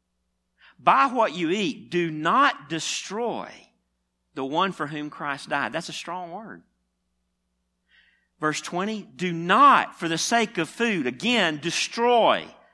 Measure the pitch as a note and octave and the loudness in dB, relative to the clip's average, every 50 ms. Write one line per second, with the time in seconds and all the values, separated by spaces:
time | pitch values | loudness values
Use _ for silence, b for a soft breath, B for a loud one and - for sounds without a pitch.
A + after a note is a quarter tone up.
0 | _ _ _ _ _ _ _ _ _ _ _ b b b b b C#3+ - F3 C4 | _ _ _ _ _ _ _ _ _ _ _ b b b b b 2 4 4 6
1 | C4+ C#4 A3+ B3+ A3 F#3+ D3 F3+ F3 D#3 F3+ G#3+ G#3 D#3+ A#2+ - - A#2+ - F3 | 4 2 2 2 0 0 0 -2 -2 0 0 0 0 0 -2 -4 -6 -4 -2 -2
2 | F3 E3 D#3 D3+ D#3 E3 G3 B3 C#4+ C#4 - - D3+ C#3 D#3 E3 - - - - | -2 -2 -2 -2 0 2 2 4 4 2 0 -2 -8 -8 -8 -6 -6 -6 -6 -8
3 | - - F#3+ G#3+ A#3+ A#3 F3 A2 F#2 - - - - _ _ _ _ _ _ _ | -8 -8 -8 -6 -4 -4 -4 -6 -8 -10 -12 -18 -20 _ _ _ _ _ _ _
4 | _ _ _ _ _ _ - - C3 C3+ C#3 E3 F#3 G3 F3 - D#3 C#3+ D#3 D3 | _ _ _ _ _ _ -8 -6 -6 -2 0 0 0 0 -2 -4 -6 -6 -6 -8
5 | D3 D3+ - - E3 D3 C#3 C#3 - - D3+ C#3+ C3+ A2 B2 D#3+ E3 - D#3 - | -10 -10 -10 -10 -8 -8 -8 -8 -6 -4 -4 -2 -2 -2 -4 -6 -8 -8 -10 -12
6 | - - E3+ F#3 F3+ E3+ E3 G3 A3+ F#3+ G#2 E2+ - _ _ _ _ _ _ _ | -10 -10 -10 -10 -10 -10 -12 -12 -14 -14 -18 -18 -20 _ _ _ _ _ _ _
7 | _ _ _ _ _ _ _ _ _ _ _ _ _ _ _ _ _ b b b | _ _ _ _ _ _ _ _ _ _ _ _ _ _ _ _ _ b b b
8 | b b b b b b b b D#3+ D#3 D3+ - - - - F3 F#3 G#3+ A3 G#3+ | b b b b b b b b -2 -2 -2 -2 -6 -6 -4 -4 -2 -2 -4 -6
9 | F#3 - - B2+ F3 F#3 E3+ E3 E3 E3+ F#3+ A3+ C#4 C#4+ B3+ F#3 G#2+ - - - | -10 -12 -8 -4 -4 -2 -2 -2 0 2 4 6 8 8 8 6 4 0 -4 -6
10 | - E3 E3 E3 - - A#3+ A#3 A3+ G#3+ - - E3 D3 - - A#3 A#3 G#3+ F3 | -4 -2 -2 -2 0 2 2 2 2 2 0 -2 -4 -2 -2 -2 0 0 0 0
11 | C3+ B2 B2+ B2 C#3 A3+ B3 A#3 F#3+ E3 D#3 D3 C#3 E3+ D#3+ - - - - - | 0 -2 -4 -2 -2 0 2 2 2 2 0 -2 -4 -4 -2 -2 -4 -4 -2 0
12 | A#3 A#3+ B3 A#3 G#3 D#3 A#2 F#2 D#2 D#2 - - b b | 2 4 6 6 6 6 4 2 0 -6 -14 -20 b b